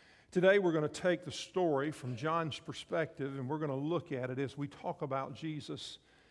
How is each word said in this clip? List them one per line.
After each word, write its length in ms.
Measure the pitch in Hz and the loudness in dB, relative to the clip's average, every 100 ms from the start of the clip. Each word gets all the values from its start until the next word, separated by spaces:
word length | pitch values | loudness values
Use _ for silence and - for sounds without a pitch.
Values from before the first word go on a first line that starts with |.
| - - - | -20 -20 -2
Today 300 | 185 185 202 | 6 8 8
we're 120 | 175 | 6
gonna 160 | 160 147 | 4 2
take 380 | - 185 175 160 | 0 2 2 -2
the 60 | |
story 580 | - - 185 175 135 147 | -10 -4 0 2 2 0
from 260 | - 127 117 | -4 -6 -4
John's 440 | 156 165 160 - | 0 0 0 -4
perspective, 800 | - - - 175 156 - 139 139 | -8 -12 -2 0 0 -2 -4 -4
and 100 | 127 | -4
we're 80 | 156 | -2
gonna 180 | 151 135 | -2 0
look 360 | 147 170 - | 0 0 0
at 180 | 131 127 | -4 -2
it 80 | 127 | -2
as 180 | 135 143 | -4 -4
we 120 | 143 | -8
talk 340 | - 180 165 | -6 -6 -4
about 320 | 147 135 135 | -2 -2 -4
Jesus, 640 | 110 160 151 - 139 - - _ - _ | -6 -6 -6 -8 -10 -10 -14 _ -20 _